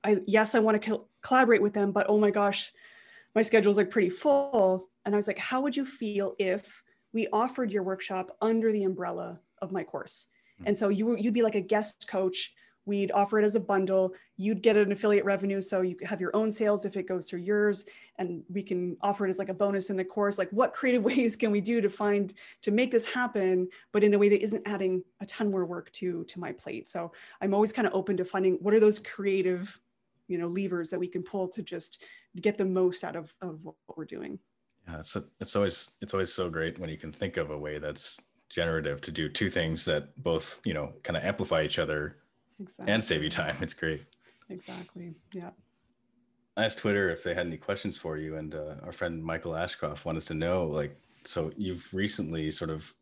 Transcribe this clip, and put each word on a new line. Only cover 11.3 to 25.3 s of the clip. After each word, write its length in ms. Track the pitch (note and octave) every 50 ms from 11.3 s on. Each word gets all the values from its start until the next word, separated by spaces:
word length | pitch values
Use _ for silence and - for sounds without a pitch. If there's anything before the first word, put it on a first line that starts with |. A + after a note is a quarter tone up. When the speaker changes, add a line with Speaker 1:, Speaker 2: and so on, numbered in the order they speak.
| G#3
Speaker 1:
be 80 | A#3+ A#3
like 120 | A3 G#3+
a 60 | G#3
guest 460 | F3+ F#3 G#3+ G#3+ G#3+ G#3+ - _ - -
coach. 460 | - F#3+ F#3+ F#3 F#3 - - - _ _ _ _ _ _ _
We'd 280 | G3+ G3+ G3+ G3 G3 -
offer 260 | G3+ G3+ G3 G#3+ G#3+
it 60 | G#3
as 100 | G#3+ G#3
a 60 | A3+
bundle. 540 | F3+ - G3 F#3+ F#3+ F#3 F#3+ F#3+ F#3 F#3 F#3 - - _ _ -
You'd 240 | F#3 G#3 A3 F#3 G#3
get 140 | A3+ G#3+
an 160 | G#3 G#3 G3 G3+
affiliate 320 | G3 - G#3+ G#3 G3+ -
revenue, 340 | G3 G3 F#3+ F#3+ G3 G3 G3
so 220 | F#3+ - - F#3+ F#3
you 140 | F#3 F3 - -
have 160 | F3 G#3 F3 F3+
your 120 | F3 -
own 160 | G#3 A3 A3
sales 360 | G#3 G#3+ A3 G#3 G#3 G#3 G#3
if 100 | G3 -
it 100 | G3+ F#3
goes 200 | F#3 F#3 F3+ D#3+ -
through 120 | - F3
yours, 440 | F3 F#3 G#3 G#3 G#3 G#3 G3+ G3 - - - - - _ _
and 280 | - F#3 F3+ F3 E3 D#3+ _
we 140 | F3+ G3+ G3
can 340 | - F#3+ F3+ F3+ F3+ F3 - -
offer 240 | G3+ G3+ G3+ G#3
it 40 | F#3+
as, 80 | F#3 F#3
like, 120 | G3 G3
a 40 | F#3+
bonus 360 | F#3 G3+ G3+ G3+ G3 F#3+ -
in 60 | G3+ F#3+
the 60 | F#3
course. 340 | F#3 - G#3+ G3+ G3+ G3+ -
Like, 120 | F#3+ F3+ G3
what 200 | G#3 C4 - -
creative 300 | - - C4 B3 B3 G3+
<laughs> 60 | A3
ways 260 | C4 - B3 A3+ G#3+
can 140 | - - A3
we 100 | G#3 G#3
do 200 | F3+ G#3 A#3 A#3 G3+
to 80 | G3+
find, 420 | F#3+ - G#3 G#3 G3+ G3+ G3+ F#3+ - - - - - _ -
to 80 | -
make 200 | G3+ A3 B3+ B3+
this 140 | B3+ A3+ A3
happen, 640 | - - B3 B3 B3 A#3+ G#3+ F#3+ F#3 F#3 F#3 F#3 F#3 - - - _ -
but 100 | G#3 G3
in 100 | G#3+ G3+
a 40 | G3+
way 100 | G#3 G3+
that 120 | G#3 G3+ G3+
isn't 240 | G#3+ G#3 G#3+ -
adding 380 | G3+ G#3 F#3+ G3 F#3 F#3 F#3 F#3 _ _ _
a 60 | G3+
ton 240 | G#3